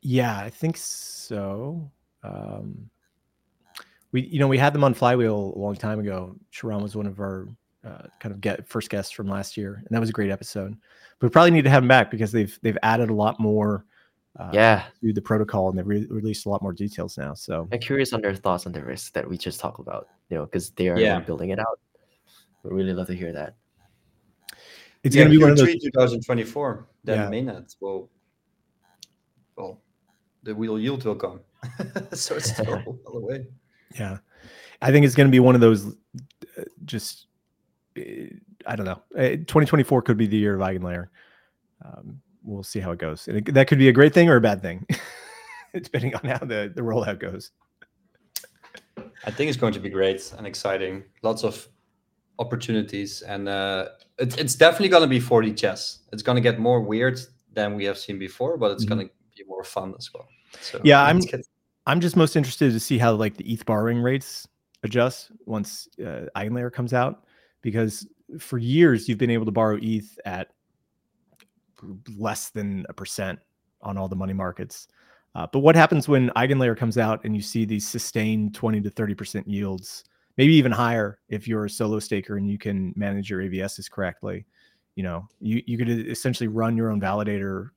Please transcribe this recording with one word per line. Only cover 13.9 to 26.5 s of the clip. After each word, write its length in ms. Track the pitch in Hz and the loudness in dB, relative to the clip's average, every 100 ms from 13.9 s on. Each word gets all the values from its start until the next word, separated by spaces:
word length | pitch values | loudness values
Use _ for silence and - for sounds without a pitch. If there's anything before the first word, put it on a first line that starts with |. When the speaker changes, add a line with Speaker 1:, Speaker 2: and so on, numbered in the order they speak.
| _ _ _ _ - | _ _ _ _ -18
Speaker 1:
uh, 120 | 90 | -4
Speaker 2:
Yeah. 320 | 101 113 104 - _ | 4 6 4 0 _
Speaker 1:
to 100 | 113 | -2
the 100 | 107 | -2
protocol, 460 | - 110 104 104 95 | 0 0 0 0 0
and 100 | 92 | -2
they've 80 | 92 | -2
re-, 200 | 104 107 | -4 -4
released 360 | 110 107 104 - | -6 -6 -6 -4
a 20 | |
lot 140 | 101 | -4
more 100 | 98 | -4
details 440 | 87 101 104 82 - | -6 -8 -8 -10 -8
now. 180 | 69 | -12
So 340 | 71 - 82 85 | -12 -8 -8 -6
Speaker 2:
I'm 60 | 120 | -8
curious 340 | 117 139 131 | -4 -2 -2
on 80 | 117 | -2
their 120 | 107 | -4
thoughts 320 | 95 - 90 90 | -4 -2 -2 -4
on 60 | |
the 120 | 82 | -12
risk 280 | 64 65 - | -10 -12 -10
that 140 | - - | -8 -8
we 100 | 90 | -8
just 220 | 90 - | -8 -8
talked 180 | - - | -10 -10
about, 280 | - - - _ _ | -14 -14 -14 _ _
you 60 | 82 | -8
know, 100 | 73 | -6
'cause 240 | 95 87 | -6 -8
they 180 | - 92 | -4 0
are 100 | 87 | 2
Speaker 3:
Yeah. 220 | 110 95 | 2 0
Speaker 2:
building 300 | 82 80 87 | -4 -8 -6
it 80 | 98 | -6
out. 220 | 110 110 _ _ _ _ _ _ _ _ | -6 -8 _ _ _ _ _ _ _ _
We'd 100 | 92 | -8
really 200 | 92 95 | -4 -4
love 140 | 90 92 | -4 -6
to 60 | |
hear 180 | 90 87 | -8 -8
that. 240 | 78 76 _ _ _ _ _ _ _ _ _ _ - - - - _ | -10 -12 _ _ _ _ _ _ _ _ _ _ -20 -20 -20 -20 _
Speaker 1:
it's 120 | 139 135 | 2 8
Speaker 3:
Yeah, 60 | |
Speaker 1:
gonna 80 | 151 | 10
be 60 | 156 | 10
one 120 | 156 | 10
of 60 | 147 | 10
those 100 | 131 | 6
Speaker 3:
Q 140 | - | 6
three 100 | 147 | -2
two 80 | 131 | 4
thousand 260 | 123 117 | 4 2
twenty-four, 640 | 120 120 113 | -2 -2 -2